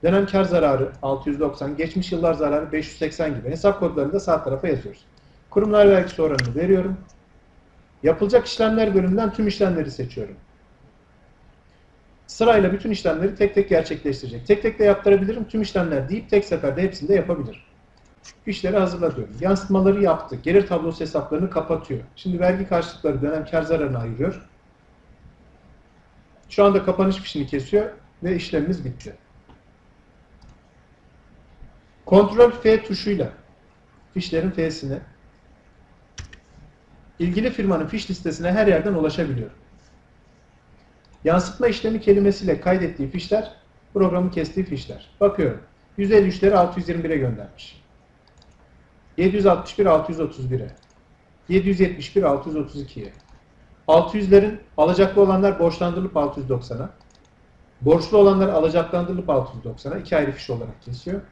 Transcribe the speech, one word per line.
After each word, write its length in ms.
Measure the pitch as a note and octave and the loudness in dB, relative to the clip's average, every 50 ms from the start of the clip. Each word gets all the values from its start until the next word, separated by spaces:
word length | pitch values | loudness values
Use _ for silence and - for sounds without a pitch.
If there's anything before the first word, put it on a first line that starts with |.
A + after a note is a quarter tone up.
| - | 2
Dönem 240 | E3+ F#3 G3 G3+ | 2 2 2 0
kar 180 | F#3+ - G3 F#3+ | 2 2 0 2
zararı 480 | F3 F3 E3+ D#3 D3 C3+ C3 C3+ C3+ - - - | 2 2 2 2 2 2 2 -2 -4 -6 -8 -4
altı 280 | C3+ C3+ C3+ - D3 | -4 -4 -2 -2 -4
yüz 100 | C#3+ C#3 | -2 -2
doksan, 360 | D#3 D3 - - C#3+ C#3 D3 | -2 -4 -4 -6 -8 -8 -6
geçmiş 360 | C#3+ E3 E3 E3 F#3+ F3+ - F3+ | -6 -6 -4 -4 -6 -4 -4 -4
yıllar 220 | E3 E3 E3 E3 | 0 0 0 0
zararı 380 | D3 D3+ C#3+ C#3+ D3 D#3 D#3 D3+ | 0 0 0 0 -2 -2 -2 -4
beş 140 | D#3 D3+ - | -6 -6 -6
yüz 100 | - - | -8 -6
seksen 360 | E3 D#3 - - E3 D#3 C#3+ | -6 -6 -4 -4 -4 -4 -4
gibi 160 | A#2+ G#2+ B2+ | -6 -6 -8
hesap 300 | D3+ E3 - G3+ G3+ G3 | -8 0 2 0 2 2
kodlarını 320 | F#3+ E3 - D3+ C#3 C#3+ E3+ | -2 -2 -2 -2 -2 -2 -2
da 80 | G3 | -4
sağ 240 | G3 - E3 D3+ - | 0 0 -2 0 0
tarafa 240 | C3+ C3+ C3+ - F3 | -4 -6 -4 -2 -2
yazıyoruz. 360 | D3 B2+ - G#2 G#2 - _ _ _ _ _ _ _ _ _ _ | -2 -2 -4 -12 -16 -18 _ _ _ _ _ _ _ _ _ _
Kurumlar 380 | - G3+ G#3 G#3+ G#3 G#3 G#3 G3+ | 0 0 0 4 4 6 8 8
vergisi 320 | G3 F#3 F3+ F3+ - - D#3+ | 6 6 2 0 -2 -2 -2
oranını 320 | D#3 D3 C3+ B2+ A#2+ A#2 | 0 0 0 -2 -2 -2
veriyorum. 420 | C#3+ E3+ F#3 F#3+ F#3 F3+ F#3+ F#3+ - - - - - _ _ _ - _ _ _ - _ _ _ _ _ _ _ _ - | -2 2 2 2 2 2 -2 -6 -8 -10 -20 -20 -20 _ _ _ -20 _ _ _ -20 _ _ _ _ _ _ _ _ 0
Yapılacak 440 | D3+ D#3+ D#3+ G#3 G3+ A3 A#3+ A#3 | 0 2 2 0 4 4 2 2
işlemler 480 | - - - A3 A3 A3 A3 A3 G#3+ F#3+ | 2 -2 0 0 2 2 2 2 4 2
bölümünden 380 | F#3+ F#3 F3+ F#3 G#3 A3+ G#3+ - | 2 2 2 2 2 0 0 -2
tüm 160 | - A3 G#3 | 0 -2 -2
işlemleri 420 | F#3+ - G3+ F#3 F3 E3 D3+ C#3 | 0 0 0 0 0 -2 -4 -6
seçiyorum. 460 | B2+ - B2+ B2 - - A2 G2 F#2+ - - _ _ _ _ _ _ _ _ - _ _ _ _ _ _ _ _ _ _ _ - _ _ _ _ _ _ _ _ _ _ _ _ _ _ _ | -6 -10 -10 -10 -8 -10 -12 -12 -12 -20 -20 _ _ _ _ _ _ _ _ -20 _ _ _ _ _ _ _ _ _ _ _ -20 _ _ _ _ _ _ _ _ _ _ _ _ _ _ _
Sırayla 460 | _ - - A3 A#3 A#3 G#3+ G3 F3+ F3+ | _ -4 0 4 4 6 6 4 2 0
bütün 180 | G3+ - A3+ | -2 -4 -4
işlemleri 440 | G#3 G3 - F3 D#3 D#3+ F3 G3+ - | -6 -2 -2 -2 -2 0 -2 -4 0
tek 200 | - G#3 G3+ - | 0 0 0 2
tek 140 | G3+ G3 - | 0 0 2
gerçekleştirecek. 800 | F#3 D#3+ D#3 - D#3+ - - C#3+ C3+ C3 - B2 A2+ A#2+ - | 2 0 0 0 -6 -6 -4 -6 -6 -6 -8 -12 -12 -12 0
Tek 160 | - G#3 G#3 G#3 | 0 0 0 0
tek 160 | A3+ A3 - | -6 -2 2
de 60 | G#3+ | 4
yaptırabilirim. 600 | G3+ G3 G3+ - G#3 G3+ G3 G3 F#3+ A3+ B3 A3 | 4 4 4 4 4 4 4 4 0 -4 -6 -8
Tüm 180 | - - A3 G#3 | -6 -4 -4 -4
işlemler 460 | G3 - G3 F3 E3 D3+ C3+ C3 C3+ | -2 -2 -2 -2 -2 -2 -4 -4 -4
deyip 220 | F#3 A3+ A3 - | -6 -8 -4 0
tek 140 | - G3+ G3+ | 0 0 0
seferde 380 | - F3 D#3 - C#3 C3+ D#3 F#3 | 0 -4 -4 -2 -4 -2 -2 -2
hepsini 260 | G3 - - C#3+ D#3 | -2 -4 -6 -2 0
de 60 | G3 | 0
yapabilirim. 460 | F#3 E3 - F3 D3+ C3+ A2+ G#2 - _ _ _ _ _ _ _ _ _ _ _ _ _ - - _ _ | 0 2 0 -4 -6 -6 -10 -12 -16 _ _ _ _ _ _ _ _ _ _ _ _ _ -20 -20 _ _
Fişleri 320 | - G3 - - F3+ G3 | -8 -8 -6 -4 -2 0
hazırla 400 | G#3 F#3+ F3+ F3 F3 F3 D#3 B2+ | 0 0 0 -2 -2 -4 -4 -4
diyorum. 180 | B2+ A2 - - A#2+ | -4 -10 -10 -10 -6
Yansıtmaları 640 | D#3 F#3 G3+ F#3 - - F#3+ F#3+ F#3 G3 G3+ G3+ G3+ | -2 0 0 0 0 0 0 2 4 4 4 4 2
yaptı. 340 | F3 D#3+ - - - B2+ | 2 2 0 -2 -10 -12
Gelir 300 | A#2 - D#3 F3 G3+ G3 | -8 -4 2 4 4 4
tablosu 340 | - F3+ E3+ D#3+ E3 D#3+ - | 4 -2 -2 -2 -4 -6 -6
hesaplarını 500 | - D#3 - D#3 C3 - D3+ D#3 F3+ F#3 | -8 -4 -4 -4 -4 -2 -4 -4 -4 -2
kapatıyor. 500 | - E3 D#3 - E3 D#3+ - - C#3 A#2 - - _ | -2 -4 -2 -2 -4 -6 -4 -8 -10 -10 -10 -14 _
Şimdi 240 | - - F#3 F3+ E3+ | -12 -8 -6 -4 0
vergi 280 | F3+ F3+ F#3 F#3+ G3 F#3+ | 0 0 0 0 -2 -2
karşılıkları 540 | F3+ E3+ D#3+ - - - - D#3 C#3 C3 C#3 | -2 -2 -2 -4 -10 -6 -4 -4 -2 -2 -2
dönem 240 | D3 D#3 D#3 D3+ - | -4 -4 -4 -6 -4
kar 120 | - D#3+ D#3 | -4 -4 -2
zararını 360 | D3+ E3 D#3 D3+ C#3 C3 B2 | 0 -2 -2 -2 -4 -4 -6
ayırıyor. 500 | A#2 A#2 A2+ A#2 C#3+ F#3 - - - - _ _ _ _ _ _ _ _ _ _ _ _ - _ _ - _ _ _ _ _ _ _ - - _ _ _ _ _ _ _ _ _ _ _ _ _ _ _ | -6 -8 -6 -4 -4 -4 -4 -6 -16 -20 _ _ _ _ _ _ _ _ _ _ _ _ -20 _ _ -20 _ _ _ _ _ _ _ -20 -20 _ _ _ _ _ _ _ _ _ _ _ _ _ _ _
Şu 160 | - - G3+ | 2 4 4
anda 200 | G3+ G3 F#3+ - | 6 6 4 2
kapanış 320 | F#3+ F3+ - F#3+ F#3+ F#3+ | 0 0 2 2 0 0
fişini 300 | - - - - D3+ C#3 | -2 -6 -8 -6 -6 -6
kesiyor 440 | B2+ - C#3+ C3 - - G#3 G#3+ G#3+ - - - _ _ _ - | -4 -4 -6 -6 0 0 0 0 0 -8 -16 -20 _ _ _ -4
ve 140 | F3 F#3 | -4 -4
işlemimiz 480 | E3+ - - - D#3 D3 E3 F#3 F3 C3+ | -4 -4 -4 -4 -4 -2 -2 -4 -6 -6
bitti. 320 | B2 B2 - - - - - _ _ _ - _ _ - _ _ _ _ _ _ _ _ _ _ _ _ _ _ _ _ - - - - _ _ _ _ _ _ _ _ _ _ _ _ _ _ _ - - - _ - - - - - - _ _ _ _ _ | -10 -12 -12 -16 -20 -20 -20 _ _ _ -20 _ _ -20 _ _ _ _ _ _ _ _ _ _ _ _ _ _ _ _ -20 -20 -20 -20 _ _ _ _ _ _ _ _ _ _ _ _ _ _ _ -20 -20 -20 _ -20 -20 -20 -20 -20 -20 _ _ _ _ _
Kontrol 460 | - F#3 G3 G#3 G3 G#3 A3+ A#3+ A#3+ | 4 4 4 4 4 6 6 6 6
F 320 | A#3 - - A3 A3 G#3+ A3 | 6 2 2 2 2 2 0
tuşuyla 480 | - G3 - - G#3 G3+ F3 C3+ B2 - - _ _ _ _ _ _ _ _ _ _ _ _ _ _ _ | -4 -8 -6 -4 -4 -2 -2 -2 -6 -6 -16 _ _ _ _ _ _ _ _ _ _ _ _ _ _ _
fişlerin 360 | F#3+ F3 - - D#3+ E3 F#3+ | -8 -8 -4 -4 -2 -2 -2
F'sine, 480 | F3+ - E3 D#3+ D#3 - - C#3 C3+ - - - - _ _ - _ _ _ _ - _ _ _ _ _ - _ _ _ _ _ _ - - - - - _ _ _ - - - _ _ _ _ - - - - _ _ | -4 -2 -4 -4 -4 -8 -8 -10 -10 -10 -12 -18 -20 _ _ -20 _ _ _ _ -20 _ _ _ _ _ -20 _ _ _ _ _ _ -20 -20 -20 -20 -20 _ _ _ -20 -20 -20 _ _ _ _ -20 -20 -20 -20 _ _
ilgili 320 | E3+ F3 F3+ G3+ A3 B3+ | -4 -2 0 0 -2 -2
firmanın 360 | - - G#3 F#3+ F3+ D#3+ D#3 | -2 -2 -2 0 0 0 -2
fiş 240 | D3+ - A3 - - | -4 -6 -8 -8 -8
listesine 420 | F#3+ - - E3+ D3+ - E3+ F3 F3+ | -10 -6 -6 -8 -6 -4 -2 -2 2
her 140 | G#3+ A3 | 2 4
yerden 280 | G#3+ F3+ D#3 - G#3 G3 | 4 4 2 2 0 -2
ulaşabiliyorum. 600 | E3 D#3 D#3 D3+ - E3 C#3 C3 A#2+ A2 - - - _ _ - - _ _ _ _ _ _ _ _ _ _ _ _ _ _ _ _ _ _ - _ _ _ _ _ _ _ - _ - | 0 0 -2 -2 -2 -4 -4 -4 -6 -8 -10 -12 -20 _ _ -20 -20 _ _ _ _ _ _ _ _ _ _ _ _ _ _ _ _ _ _ -20 _ _ _ _ _ _ _ -20 _ 0
Yansıtma 440 | D#3 E3 F3+ F3+ - - - B3 A#3 | 2 2 2 0 -2 -6 -2 -2 -2
işlemi 320 | G#3+ - - A3 A3 A3 | -2 0 -4 -4 -4 -2
kelimesiyle 600 | - G#3 G3+ G3 G3 G3+ G3 - - F3+ D#3 - | 4 4 4 6 6 2 2 0 0 -2 -2 0
kaydettiği 500 | - F3+ F#3 F#3 F3+ D#3+ - - C#3 C3 | 2 0 0 2 0 -4 -4 -6 -8 -6
fişler, 420 | - F3+ - - G#3 A3 A3 - - - _ _ _ _ _ _ - | -6 -8 -4 -2 -2 -2 -2 -4 -14 -20 _ _ _ _ _ _ 0
programın 360 | G3+ F#3+ F3+ E3+ F3+ F3+ F3+ | 2 2 2 2 0 0 0
kestiği 360 | F3 F3 D#3 - - F#3+ F#3 | -2 -4 -6 -4 -4 -4 -4
fişler. 440 | - D3 C3 - - - - - - _ _ | -4 -6 -10 -10 -12 -16 -16 -18 -20 _ _
Bakıyorum. 400 | G3+ G3+ G3+ - E3 B2+ G#2+ G2 - _ _ _ _ _ _ | 2 2 2 2 -2 -2 -2 -4 -14 _ _ _ _ _ _
Yüz 160 | - G3+ G3 A3 | -4 0 4 6
elli 160 | G#3 G3 F#3 | 6 4 4
üçleri 280 | F3 - - G3 G3+ | 0 2 2 4 6
altı 240 | F#3 F3 F3 - F#3+ | 6 4 2 0 -6
yüz 80 | E3+ F3 | -6 -6
yirmi 160 | E3+ E3+ E3 | -6 -4 -2
bire 120 | D#3+ D#3+ | -2 -2
göndermiş. 640 | C#3+ C3+ A#2+ A2 G#2 G2+ - - - - - - - _ _ _ _ _ _ _ _ _ _ _ _ - _ - _ - _ _ - _ _ _ _ _ _ _ | -2 -2 -2 -4 -6 -10 -18 -18 -20 -20 -20 -20 -20 _ _ _ _ _ _ _ _ _ _ _ _ -20 _ -20 _ -20 _ _ -20 _ _ _ _ _ _ _
Yedi 200 | - E3+ F#3+ F#3 | 0 0 2 2
yüz 100 | G#3 G3 | 4 4
altmış 320 | G3 F3 F3 - - - - | 4 4 4 0 -10 -2 0
bir 80 | G3+ | 4
altı 260 | F#3+ D#3+ D#3 D#3 - E3 | 4 4 4 2 -2 -6
yüz 80 | D#3+ | -6
otuz 300 | D#3+ C3+ - - C3 B2+ | -6 -6 -6 -8 -8 -4
bire. 200 | B2+ B2 A2 G2 - _ _ _ _ _ _ _ _ _ _ _ _ _ _ - | -4 -4 -6 -8 -14 _ _ _ _ _ _ _ _ _ _ _ _ _ _ 0
Yedi 200 | F3 G3 F3+ F#3+ | 0 2 2 2
yüz 120 | G3 F3 | 2 2
yetmiş 360 | F#3+ F3 - - C3+ - - | 2 2 2 -6 -12 -2 0
bir 60 | G3+ F#3+ | 2 2
altı 260 | D3+ C#3 C#3 - E3 | 2 2 0 -2 -6
yüz 80 | D#3 | -6
otuz 240 | D3+ C#3+ - - C#3+ | -6 -6 -6 -8 -12
ikiye. 320 | C3+ B2+ - A#2+ G#2 G2+ - - _ _ - - _ _ _ _ - _ - _ _ - | -12 -12 -12 -14 -14 -14 -16 -20 _ _ -20 -20 _ _ _ _ -20 _ -20 _ _ 4
Altı 280 | D#3 E3 F3 - - | 4 4 4 2 -2
yüzlerin 440 | G#3+ G3+ F#3 G3 G3 G3+ G#3+ - - - _ - | -4 2 6 6 6 6 6 -2 -6 -14 _ 0
alacaklı 460 | - D3+ E3 F3+ F3 G3 F#3+ G3 G3+ G3 | 2 2 2 4 4 2 4 6 4 4
olanlar 360 | F#3+ F#3+ F#3+ G3 G3+ G3 - | 6 4 4 2 2 2 2
borçlandırılıp 580 | E3+ E3+ D#3+ - F3+ F3 E3+ F#3 F#3 F#3 - | 0 0 0 0 -4 -2 -2 -4 -6 -4 -2
altı 240 | D#3 D3 C#3+ - D3 | -2 -2 -2 -4 -8
yüz 80 | C3+ B2+ | -4 -4
doksana. 420 | C3 A#2+ - - A#2 A#2 D3 G3 - _ _ _ _ _ _ _ _ _ _ _ _ _ _ _ _ _ | -4 -4 -4 -8 -10 -10 -10 -12 -14 _ _ _ _ _ _ _ _ _ _ _ _ _ _ _ _ _
Borçlu 380 | B2 C#3 D#3+ E3+ E3 - G#3+ G#3 | 2 4 4 4 2 2 6 6
olanlar 300 | G3+ G3 G3 F#3+ G3 F#3 | 8 8 6 4 2 2
alacaklandırılıp 840 | E3+ D#3 D#3 D#3+ D#3 F3 E3 - - F3 F3 F3 F#3 F3 - - | 2 2 2 2 2 0 -2 0 -2 -4 -4 -4 -6 -6 -2 0
altı 260 | D3 C3 A#2+ - - | 0 0 -2 -4 -10
yüz 80 | - - | -14 -12
doksana. 320 | A2+ A2+ - - C3+ - | -12 -14 -12 -10 -10 -10
İki 200 | G2+ - - - | -10 -6 -2 0
ayrı 160 | D#3 D3 C#3 C3+ | 0 0 0 -4
fiş 180 | - - - | -8 -8 -8
olarak 320 | B2 A2+ A2+ A#2 - - _ | -8 -8 -8 -12 -14 -18 _
kesiyor. 380 | - B2 - - F3 F#3 G3+ G3 - | -16 -16 -12 -10 -8 -8 -8 -10 -14